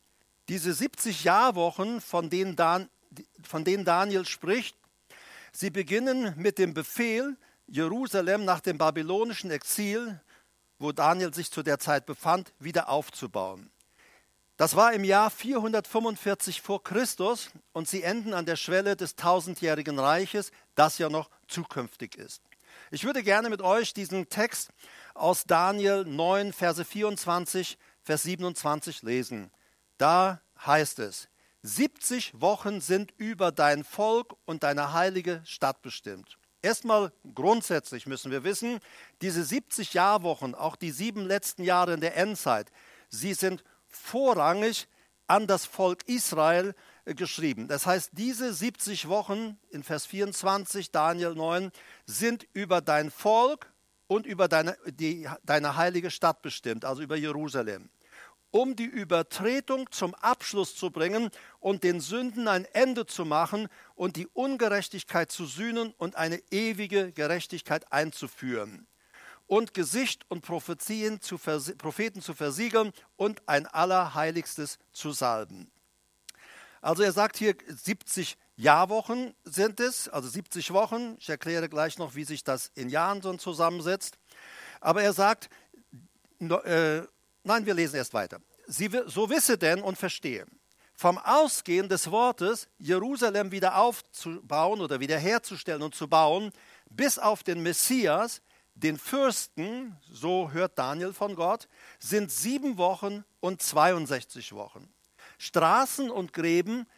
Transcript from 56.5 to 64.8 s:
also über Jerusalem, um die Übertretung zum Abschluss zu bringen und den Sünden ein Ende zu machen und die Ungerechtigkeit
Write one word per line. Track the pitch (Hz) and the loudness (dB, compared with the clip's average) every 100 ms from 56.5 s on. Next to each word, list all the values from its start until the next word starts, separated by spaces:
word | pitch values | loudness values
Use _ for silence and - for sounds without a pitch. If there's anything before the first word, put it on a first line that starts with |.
| - 123 113 | -8 -6 -6
also | 131 131 | -4 -6
über | 147 156 | -6 -4
Jerusalem, | 151 147 151 131 110 95 - _ _ - - _ _ | -4 -4 -4 -4 -4 -6 -12 _ _ -20 -20 _ _
um | 208 262 233 | 2 2 0
die | |
Übertretung | 233 240 180 170 160 - 208 269 - 269 262 | -6 -6 0 0 0 -2 -2 -2 -2 -4 -4
zum | - 180 | -6 -6
Abschluss | - 220 262 - 202 185 - | -2 0 0 -2 -4 -4 -4
zu | 180 | -6
bringen | 151 170 214 233 - - - | -2 -2 0 -4 -6 -20 -6
und | 190 196 | -4 0
den | 180 175 | 0 0
Sünden | 139 226 254 220 220 | -2 -4 -4 -2 0
ein | 185 185 | 0 0
Ende | 214 262 240 220 | 2 2 2 -4
zu | - | -6
machen | 165 151 165 208 220 - - | 0 0 2 -2 -6 -10 -20
und | - 185 - | -6 -6 -4
die | - | -8
Ungerechtigkeit | - 269 269 226 202 | -4 -2 0 2 0